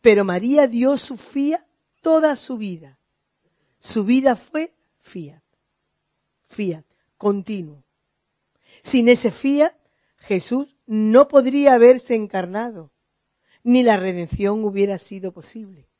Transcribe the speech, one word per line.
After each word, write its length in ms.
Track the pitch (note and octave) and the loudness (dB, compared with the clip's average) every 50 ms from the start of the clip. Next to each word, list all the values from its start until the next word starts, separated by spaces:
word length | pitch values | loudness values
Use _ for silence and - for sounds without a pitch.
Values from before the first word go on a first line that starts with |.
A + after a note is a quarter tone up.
pero 240 | _ A#3+ G#3+ G3+ G3+ | _ 4 4 4 2
María 440 | F#3+ F3+ F3+ G3+ A#3+ C#4 D4 C#4+ C4 | -2 -4 -4 -2 0 2 2 2 2
dio 280 | A3+ A#3 B3 C4 C#4+ | 0 -2 0 0 0
su 200 | C4 - - C4+ | -2 -6 -12 -16
fía 500 | G#3+ - - - C#4 C#4 C#4+ D#4+ - _ _ _ _ _ _ _ _ | -18 -18 -12 -8 -6 -4 -4 -4 -6 _ _ _ _ _ _ _ _
toda 360 | _ D#4+ D#4+ D#4+ D#4+ D4+ C#4+ | _ 0 0 2 2 0 -2
su 220 | - - - C4 A3+ | -2 -8 -14 -12 -10
vida. 420 | G#3+ G3+ F3+ D#3+ D#3 C#3 C3+ _ _ _ _ _ _ _ _ _ _ _ _ _ _ _ _ _ | -10 -12 -12 -14 -16 -20 _ _ _ _ _ _ _ _ _ _ _ _ _ _ _ _ _ _
Su 240 | _ - - A3+ G3+ | _ -8 -6 -6 -2
vida 320 | G3 B3 C4 C4 C4+ B3 | 0 0 2 2 2 0
fue 360 | - _ _ _ D#4 D#4+ E4 _ _ _ _ _ _ | 0 _ _ _ -8 -8 -8 _ _ _ _ _ _
fiat. 420 | _ _ - F#3 D#3+ C#3+ D3 _ _ _ _ _ _ _ _ _ _ _ _ _ _ _ _ _ _ _ _ _ _ _ | _ _ -18 -16 -16 -16 -20 _ _ _ _ _ _ _ _ _ _ _ _ _ _ _ _ _ _ _ _ _ _ _
Fiat, 360 | - - G#3 F#3+ E3 D#3+ - _ _ _ _ _ _ | -12 -8 -8 -8 -8 -10 -14 _ _ _ _ _ _
continuo. 680 | _ - G#3 G3+ G3+ F#3+ - G#3+ G3 E3+ D3+ D3 C#3+ _ _ _ _ _ _ _ _ _ _ _ _ _ _ _ _ _ _ _ _ _ | _ -4 -4 -4 -4 -6 -10 -12 -12 -12 -14 -18 _ _ _ _ _ _ _ _ _ _ _ _ _ _ _ _ _ _ _ _ _ _
Sin 260 | - - C4 A#3 A#3 | -2 0 2 4 4
ese 240 | B3 A#3+ - A#3 E3+ | 4 4 2 -4 -6
fiat, 420 | - - C#4 C#4 C#4+ D4+ E4+ - _ _ _ _ _ _ _ _ _ | -2 -4 -2 0 2 0 0 -2 _ _ _ _ _ _ _ _ _
Jesús 580 | _ - G#3 F#3 - - A#3+ B3+ C#4+ _ _ _ _ | _ -6 -4 -4 -4 -4 -6 -6 -6 _ _ _ _
no 400 | - G#3+ G#3+ G#3+ G#3+ A3 B3+ D4 | -8 -4 -2 0 4 4 4 4
podría 480 | C#4+ - C#4+ C4 B3+ C4 C#4+ C#4+ C#4 B3+ | 6 4 2 2 4 -2 2 4 4 6
haberse 400 | A#3+ A#3 A#3+ B3+ B3+ - - B3 | 8 8 6 6 6 2 -4 -4
encarnado, 800 | A3+ G#3+ G3+ - F#3+ F#3 F3 F#3 G#3 A#3 A#3+ A3+ F#3 D#3+ D3 _ _ _ _ _ _ _ _ _ _ _ _ _ _ _ | -4 -4 -4 -6 -8 -8 -6 -8 -8 -8 -8 -12 -16 -20 -20 _ _ _ _ _ _ _ _ _ _ _ _ _ _ _
ni 180 | A#3+ B3 B3+ B3+ | 2 2 4 4
la 140 | A#3+ G#3+ | 4 2
redención 680 | F#3+ F#3 F#3+ F3+ F3+ F3 E3 - - G3+ G3 G#3 A3 A3 | 2 0 -4 -6 -6 -8 -8 -6 -4 -2 -2 -2 -2 -4
hubiera 340 | G#3 G3 G3 G3 G3+ G3 F#3 | -4 -2 -2 -2 -2 -2 -6
sido 340 | - - G3+ G3 F#3 F#3+ F3+ | -10 -16 -18 -12 -12 -14 -14
posible. 560 | F3 D#3 - - A3+ A3 G3 F#3+ D#3 C3 _ _ | -14 -20 -20 -20 -20 -20 -20 -20 -20 _ _ _